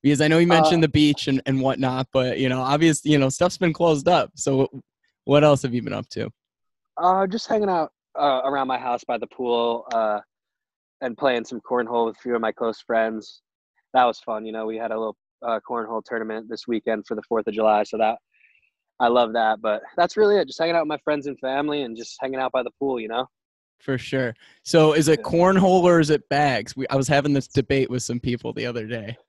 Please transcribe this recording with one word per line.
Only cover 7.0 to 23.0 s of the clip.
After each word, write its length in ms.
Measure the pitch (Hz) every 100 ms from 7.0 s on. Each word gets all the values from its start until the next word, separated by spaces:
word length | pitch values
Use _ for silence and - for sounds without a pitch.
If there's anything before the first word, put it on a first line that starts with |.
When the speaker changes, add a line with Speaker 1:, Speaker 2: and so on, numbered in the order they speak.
| 175 185 196
Speaker 2:
just 220 | 226 -
hanging 220 | 220 202
out, 220 | 175 156 _ _ -
uh, 220 | 147 131 135
around 220 | 139 131
my 100 | 123
house 260 | 127 120
by 140 | - 117
the 100 | 113
pool, 580 | - 123 120 117 117 120
uh, 260 | 117 107 104 - _ _ _ _ _ _ _
and 160 | 127 110
playing 280 | 139 120 113
some 140 | 120
cornhole 440 | - 123 117 120 117
with 100 | 104
a 20 |
few 160 | 127 117
of 60 |
my 100 | 113
close 300 | - 117 110
friends. 600 | - 117 110 110 104 - _ _ _ _ _
That 120 | 127 123
was 140 | 110
fun. 260 | - 110 110
You 60 |
know, 140 | 113 110
we 120 | 110
had 140 | 113
a 60 | 110
little, 200 | 110 101 _ _ 117
uh, 140 | 113 -
cornhole 340 | 120 110 113 -
tournament 420 | 117 110 110 110
this 180 | 113 -
weekend 380 | 113 - 110 -
for 80 | 107
the 60 | -
fourth 180 | 113 107
of 60 |
July. 300 | 104 110 107
So 140 | 104 110
that, 200 | 110 117 _ _ _ _ _ _ _ _
I 100 | 123
love 240 | 123 117
that, 280 | 117 110 107
but 220 | 110 107 - -
that's 220 | 175 214
really 200 | 208 208
it. 100 | 135
Just 100 | -
hanging 160 | 170 170
out 60 |
with 40 | 151
my 80 | 151
friends 240 | - 147 143
and 100 | 131
family 440 | 131 135 147 147
and 120 | 123 113
just 220 | 113 -
hanging 200 | 135 131
out 120 | 131
by 120 | 131
the 80 | 120 _
pool, 200 | 139
you 80 | 127